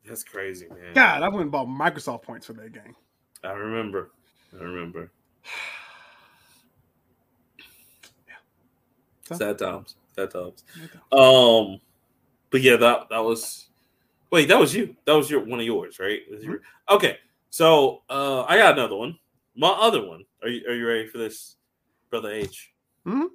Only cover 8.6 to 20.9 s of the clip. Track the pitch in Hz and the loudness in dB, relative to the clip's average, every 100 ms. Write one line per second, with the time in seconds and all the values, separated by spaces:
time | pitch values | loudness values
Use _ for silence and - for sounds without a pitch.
8.6 | _ _ _ _ _ _ - 170 104 101 | _ _ _ _ _ _ -16 -8 -6 -6
9.6 | 95 90 - - _ - 95 90 90 - | -6 -8 -16 -20 _ -10 -10 -8 -14 -16
10.6 | _ 170 160 - _ 135 131 131 123 113 | _ -20 -20 -20 _ 4 6 6 6 4
11.6 | 101 95 _ _ _ _ _ _ _ 135 | 0 -10 _ _ _ _ _ _ _ 2
12.6 | 127 117 117 117 - 113 113 113 - - | 4 6 4 2 -4 -6 -4 -4 -8 -14
13.6 | - _ _ _ _ _ _ 175 143 220 | -20 _ _ _ _ _ _ 2 6 6
14.6 | 135 196 208 - - 151 143 139 110 120 | 6 2 -6 -6 2 2 2 -4 -4 -6
15.6 | 113 104 87 - 95 107 - 104 110 - | -4 -4 -6 -8 -6 -6 -8 -16 -12 -14
16.6 | - _ - 202 160 - _ _ _ - | -14 _ 2 2 2 -4 _ _ _ 2
17.6 | 160 156 135 - _ 139 139 135 123 190 | 6 8 6 0 _ -6 -4 -4 2 6
18.6 | 196 143 113 101 127 170 _ _ _ 113 | 6 6 0 -4 -8 -10 _ _ _ 0
19.6 | 160 185 220 180 98 82 _ _ 113 120 | 0 4 2 2 -6 -14 _ _ -8 -8
20.6 | - 120 117 | -6 -4 -2